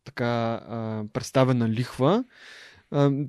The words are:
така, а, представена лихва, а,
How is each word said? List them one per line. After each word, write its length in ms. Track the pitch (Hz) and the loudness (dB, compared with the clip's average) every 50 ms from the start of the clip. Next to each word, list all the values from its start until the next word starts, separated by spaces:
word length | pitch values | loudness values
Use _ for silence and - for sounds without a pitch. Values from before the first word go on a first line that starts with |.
| _ | _
така, 580 | - - - 123 120 120 117 117 113 113 110 - - | -16 -8 -4 -2 -2 0 0 0 -2 -2 -4 -6 -8
а, 360 | 113 117 110 110 110 110 107 107 - | -8 -8 -6 -6 -6 -6 -8 -6 -6
представена 560 | 127 123 - - 135 131 127 131 120 117 113 | -8 -8 0 2 4 4 4 4 2 2 0
лихва, 540 | 113 107 123 - - - 127 147 185 233 262 - _ - - - - - - - - _ _ _ | 0 -2 -2 -4 -2 0 2 4 4 2 0 -4 _ -20 -20 -20 -20 -20 -20 -20 -20 _ _ _
а, 200 | - 147 143 143 139 135 147 | 0 2 2 2 2 0 -2